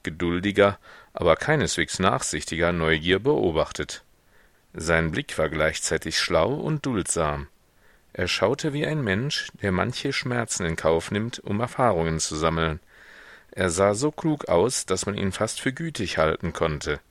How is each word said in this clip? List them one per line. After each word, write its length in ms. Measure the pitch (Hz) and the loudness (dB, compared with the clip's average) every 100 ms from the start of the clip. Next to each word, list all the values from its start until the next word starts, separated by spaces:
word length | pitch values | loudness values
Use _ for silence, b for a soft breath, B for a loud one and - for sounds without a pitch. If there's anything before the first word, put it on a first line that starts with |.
geduldiger, 760 | - 78 85 87 101 98 101 101 B B B | -8 -4 -2 0 2 6 6 4 B B B
aber 240 | - 85 | 2 4
keineswegs 640 | 80 - 156 87 - 78 - | 4 2 2 0 0 -2 2
nachsichtiger 720 | 95 131 - 76 - 82 85 | 2 2 -2 -6 -4 0 0
Neugier 480 | 87 80 80 85 95 | 2 2 2 2 2
beobachtet. 840 | 131 151 85 78 73 - 73 - - b b b b b _ | 2 2 2 2 0 -4 -8 -12 -18 b b b b b _
Sein 380 | - 80 82 82 | -6 2 2 2
Blick 260 | - - - | -2 -4 -2
war 120 | 80 | -2
gleichzeitig 680 | 78 78 - - 82 82 - | 0 0 0 -2 -2 -2 -2
schlau 360 | - 82 98 | 2 2 2
und 320 | 151 151 156 | 0 -2 -2
duldsam. 640 | 135 107 78 85 76 73 71 _ b b b b b | -2 -2 -2 -2 -2 -2 -8 _ b b b b b
Er 140 | - 90 | -6 -4
schaute 460 | - 101 139 156 | 2 0 0 -2
wie 120 | 143 | -2
ein 160 | 143 156 | -2 -2
Mensch, 460 | 110 98 143 - - - | 0 0 -2 -4 -6 -4
der 100 | 101 | -2
manche 400 | 90 107 - 139 | 0 0 -4 -4
Schmerzen 540 | - 127 120 113 - | -4 -4 -4 -4 -4
in 100 | 82 | -4
Kauf 360 | 82 80 82 - | 0 2 2 0
nimmt, 280 | 104 117 - | -4 -4 -6
um 220 | - 104 | -6 -4
Erfahrungen 580 | 120 - 120 85 82 80 | -2 0 2 2 0 0
zu 160 | - | -2
sammeln. 460 | 78 80 82 80 80 B B B B B B B | 0 0 2 0 -2 B B B B B B B
Er 180 | - 92 | -2 0
sah 240 | 82 101 | 4 4
so 180 | 104 151 | 4 0
klug 380 | - 160 147 - | 0 -2 -2 2
aus, 360 | 85 120 - | 4 4 0
dass 200 | - 92 | -2 -2
man 100 | 101 | -2
ihn 160 | 98 95 | -2 -2
fast 300 | - 110 - | -2 -4 -2
für 100 | 135 | -4
gütig 460 | 135 165 131 87 - | -4 -6 -4 -2 2
halten 340 | 80 - 85 | 2 0 -4
konnte. 480 | - 80 73 76 71 - | -2 -2 -2 -4 -6 -10